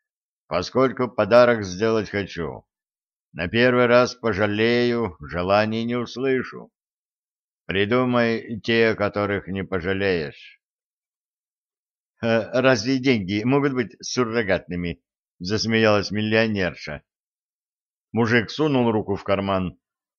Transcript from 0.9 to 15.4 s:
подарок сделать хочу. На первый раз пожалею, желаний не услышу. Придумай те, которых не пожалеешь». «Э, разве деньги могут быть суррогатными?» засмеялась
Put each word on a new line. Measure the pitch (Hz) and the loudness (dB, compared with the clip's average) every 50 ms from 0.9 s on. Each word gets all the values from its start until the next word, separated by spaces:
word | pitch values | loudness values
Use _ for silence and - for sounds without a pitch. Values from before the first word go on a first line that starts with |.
| 107 - 127 117 | 2 -2 -4 -2
подарок | - - 107 95 117 120 123 120 120 110 101 | -2 -2 2 4 6 6 8 6 4 2 -2
сделать | 95 90 92 107 113 113 110 101 - | -4 -4 -2 0 0 2 0 0 -2
хочу. | - 101 95 - - 87 82 71 64 53 - _ _ _ _ _ _ _ _ _ _ _ _ _ - | -4 -4 -4 -4 -6 -8 -8 -8 -8 -12 -16 _ _ _ _ _ _ _ _ _ _ _ _ _ -10
На | - 85 87 | -8 -6 -2
первый | - 117 123 127 123 123 123 117 | 0 2 2 4 4 4 4 4
раз | 120 123 123 113 - | 6 4 4 2 0
пожалею, | - - 113 104 90 107 104 104 107 113 117 120 120 120 120 120 120 113 95 80 - | -4 -4 -2 0 0 0 0 0 0 0 2 2 2 0 0 0 -2 -4 -6 -8 -10
желаний | 73 67 76 87 90 92 98 107 107 107 110 113 113 | -14 -10 -6 -4 0 2 2 2 2 2 -2 -4 -4
не | 117 120 | -4 -4
услышу. | 123 117 104 - 120 131 135 131 127 113 - - - - - _ _ _ _ _ _ _ _ _ _ _ _ _ _ _ _ _ _ _ | -4 -6 -8 -8 -6 -2 -2 -2 -2 -4 -6 -12 -16 -18 -20 _ _ _ _ _ _ _ _ _ _ _ _ _ _ _ _ _ _ _
Придумай | - 87 98 101 101 120 127 127 123 123 120 117 117 113 110 - - 117 101 | -6 -2 -2 0 0 2 0 0 2 2 2 2 0 0 -4 -6 -8 -10 -8
те, | - - 117 113 113 110 107 | -4 0 2 2 4 2 2
которых | 101 104 101 - 104 104 98 101 95 - - | 0 -2 -2 -2 -2 -2 -2 -2 -4 -4 -6
не | 95 98 92 | -6 -6 -6
пожалеешь». | - 95 92 80 95 98 95 98 98 92 85 76 71 - - - - - _ _ _ _ _ _ _ _ _ _ _ _ _ _ _ _ _ _ _ _ _ _ _ _ _ _ _ _ _ _ _ _ _ | -4 -6 -4 -4 -2 -2 0 0 0 0 0 -2 -6 -10 -14 -20 -20 -20 _ _ _ _ _ _ _ _ _ _ _ _ _ _ _ _ _ _ _ _ _ _ _ _ _ _ _ _ _ _ _ _ _
«Э, | 117 117 117 113 101 - - 127 | -2 0 0 0 0 0 -2 2
разве | 123 131 131 113 101 127 135 131 | 2 4 2 2 2 -2 -2 0
деньги | 123 135 123 110 95 85 101 107 107 | 2 2 2 2 0 -2 -2 -2 0
могут | 123 135 143 139 147 131 | 2 2 2 2 0 0
быть | 127 113 92 - - | -2 -4 -4 -8 -14
суррогатными?» | - - - 123 123 110 113 117 110 95 95 82 - - 87 87 87 85 82 - _ _ _ _ _ _ _ | -14 -6 -4 -2 -2 0 0 -2 0 0 0 -2 -2 -4 -6 -6 -4 -6 -6 -8 _ _ _ _ _ _ _
засмеялась | - | -12